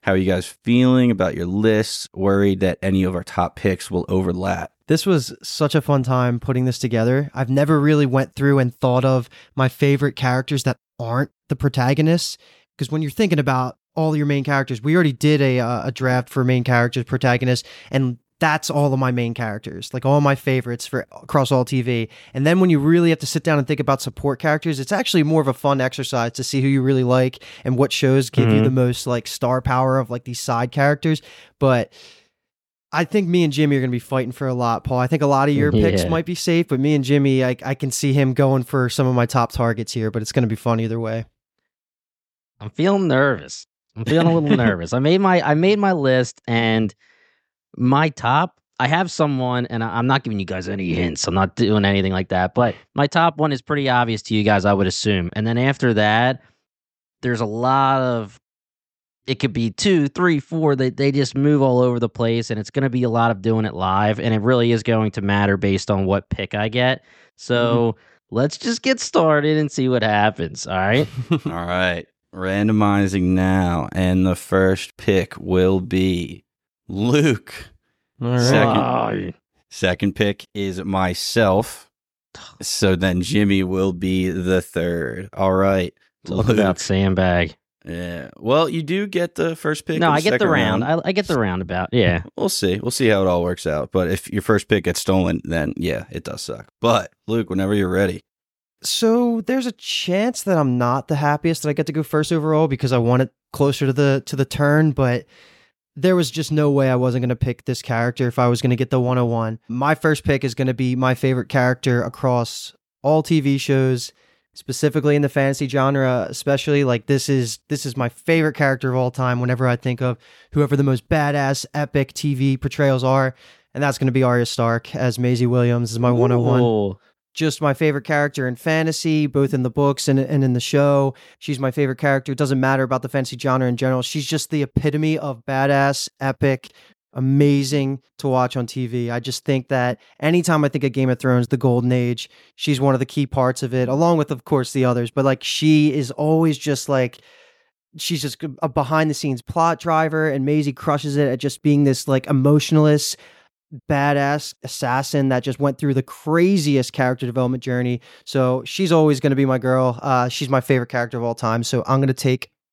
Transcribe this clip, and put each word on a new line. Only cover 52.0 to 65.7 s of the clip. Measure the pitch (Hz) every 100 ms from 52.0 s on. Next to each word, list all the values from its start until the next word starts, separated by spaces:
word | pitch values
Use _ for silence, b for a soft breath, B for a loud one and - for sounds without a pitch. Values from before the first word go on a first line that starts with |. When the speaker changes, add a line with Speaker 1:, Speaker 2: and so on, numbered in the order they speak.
| 95
Speaker 3:
like | 92 92
that, | 92 92 -
but | 120 - _ -
my | 143
top | 170 170 151
one | 151
is | 131
pretty | - 147 135
obvious | 123 117 110
to | -
you | 110
guys, | 104 101
I | 101
would | 98 92
assume. | - 110 98 87
And | - 110
then | 117
after | 135 135 127
that, | 107 107 110 127 - b b _ _ _ _ _ _
there's | 127 117
a | 110
lot | 110 127 135 135 135
of, | 127 117 101 - _ _ _ _ _ _ _ _ -
it | 120
could | 135
be | 110 113
two, | - 202 175 143
three, | - 180 151
four, | - 165 156
they, | 135 127
they | 131 139
just | 139 131 135
move | 143 147
all | 135 123
over | 127 120
the | 117
place, | - 117 117 113
and | 107
it's | 101
gonna | 143 135
be | 123
a | 123
lot | 117 117
of | 101
doing | 113 113 110
it |
live, | 87 92 95 107 107
and | 117
it | 110
really | 113 127 117
is | 117
going | 110 113 110
to | 107
matter | 98 101 101 98
based | 101